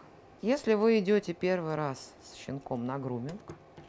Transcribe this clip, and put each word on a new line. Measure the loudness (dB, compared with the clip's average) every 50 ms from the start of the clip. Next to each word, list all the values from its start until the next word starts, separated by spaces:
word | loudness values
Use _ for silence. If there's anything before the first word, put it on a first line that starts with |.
| -20 -20 -20 -20 -20 -20 -12 -4
Если | 0 0 0 2 2 2 4
вы | 4 6 6 6
идете | 6 4 4 2 2 2 -2 -4
первый | -2 0 2 2 2 0 -2 -2
раз | 0 0 -2 -4 -6 -10 -16 -18 -20 -20
с | -18 -16
щенком | -14 -10 -8 -8 -8 -6 -6 -6 -4 -4
на | -4 -4
груминг, | -4 -4 -4 -4 -4 -6 -6 -8 -10 -12 -14 -16 -18 -18 -20 -20 -20 -20